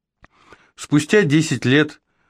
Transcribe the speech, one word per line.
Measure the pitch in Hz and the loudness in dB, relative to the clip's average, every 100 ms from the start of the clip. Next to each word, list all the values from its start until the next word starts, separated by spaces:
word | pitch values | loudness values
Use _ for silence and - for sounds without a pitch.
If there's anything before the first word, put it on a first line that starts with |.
| _ _ _ _ _ - _ - | _ _ _ _ _ -20 _ -18
Спустя | - 143 147 214 | -2 -2 2 0
десять | 165 151 151 127 123 | 2 0 -2 -4 0
лет, | 139 151 - _ _ | 0 0 -6 _ _